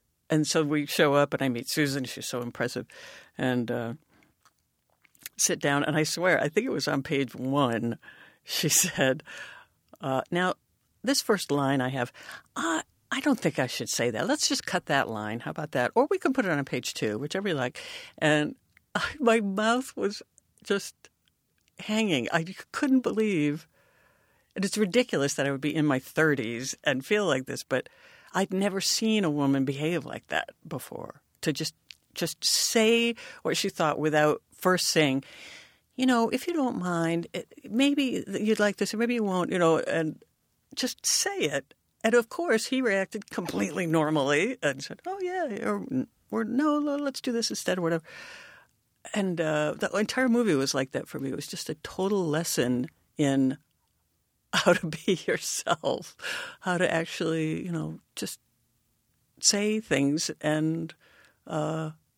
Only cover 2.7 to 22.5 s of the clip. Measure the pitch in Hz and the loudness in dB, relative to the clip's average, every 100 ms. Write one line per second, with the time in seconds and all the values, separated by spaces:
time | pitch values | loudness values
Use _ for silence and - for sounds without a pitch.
2.7 | 117 107 - - - - - 131 123 117 | -4 -10 -14 -20 -20 -16 -4 0 0 0
3.7 | 120 117 117 _ _ _ _ _ _ _ | -2 -4 -8 _ _ _ _ _ _ _
4.7 | _ _ _ _ _ - - - 160 147 | _ _ _ _ _ -14 -2 -2 0 2
5.7 | 143 147 151 156 - 180 160 147 180 254 | 2 2 2 0 2 2 4 2 0 -2
6.7 | 247 135 143 135 143 135 - 131 139 131 | -2 -2 -2 -2 -2 -2 -4 -2 2 2
7.7 | 117 117 117 - - - _ - - 165 | 2 -2 -4 -10 -20 -20 _ -8 -2 2
8.7 | - 185 - 131 135 - - - - - | 2 2 2 2 2 -4 -16 -16 -18 -20
9.7 | _ _ - 147 131 - 175 185 - _ | _ _ -10 -4 -2 -2 -2 0 -2 _
10.7 | _ _ _ 220 277 - 202 - 143 135 | _ _ _ -2 0 2 0 0 0 2
11.7 | 139 127 135 120 - - - - - 311 | 2 0 -2 -4 -6 -18 -18 -14 -6 -2
12.7 | 320 - _ - 247 294 247 170 - 127 | -2 -4 _ -8 -2 0 2 2 0 -2
13.7 | - 117 - 120 110 170 285 - 269 - | -4 -4 -2 0 0 -2 0 0 -2 -2
14.7 | 180 - 143 - 110 107 117 151 156 151 | -4 0 0 0 -4 -6 -6 -8 -8 -6
15.7 | 139 123 - 285 381 330 262 202 147 139 | -2 0 2 2 2 0 0 0 0 -2
16.7 | 127 131 - 110 104 147 185 202 151 123 | -4 -6 -4 -2 -2 -4 -4 -2 -2 -2
17.7 | - - - - - 151 151 151 - _ | -6 -14 -14 -16 -2 2 2 0 -6 _
18.7 | _ _ 190 - 302 240 226 202 190 220 | _ _ -6 -4 0 4 4 2 0 2
19.7 | 240 262 - 202 208 - _ _ _ - | 2 -2 -4 -4 -4 -16 _ _ _ -2
20.7 | 202 - - - _ _ _ _ _ _ | -2 -4 -14 -20 _ _ _ _ _ _
21.7 | - - 214 220 151 117 165 165 | -14 -4 0 2 2 2 0 -2